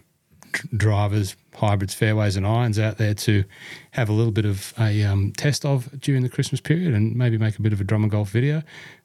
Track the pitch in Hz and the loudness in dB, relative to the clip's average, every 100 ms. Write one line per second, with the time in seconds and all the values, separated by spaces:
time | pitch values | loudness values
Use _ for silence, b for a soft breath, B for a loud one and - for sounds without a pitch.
0 | _ _ _ _ - - - 107 107 101 | _ _ _ _ -10 -10 -6 0 2 2
1 | 104 104 92 - _ - 107 101 95 - | 0 0 -2 -6 _ -2 0 2 -2 0
2 | 110 107 104 95 98 117 120 104 107 - | 2 2 2 0 0 0 0 0 -2 0
3 | 107 101 - 104 - B B B B - | -2 0 2 2 0 B B B B -4
4 | 107 107 117 110 104 95 - - 107 104 | 0 2 2 0 0 -2 -6 -2 0 2
5 | 104 98 101 - 147 - 147 139 127 135 | 2 2 0 0 -2 0 0 -2 -4 -6
6 | - 131 123 - - 135 - 165 175 107 | -2 0 0 -2 -4 -4 -2 0 2 2
7 | 110 117 123 110 110 101 107 104 95 107 | 2 2 0 2 0 0 -2 0 0 2
8 | 107 104 101 117 143 156 156 B B B | 2 0 0 0 0 -2 -6 B B B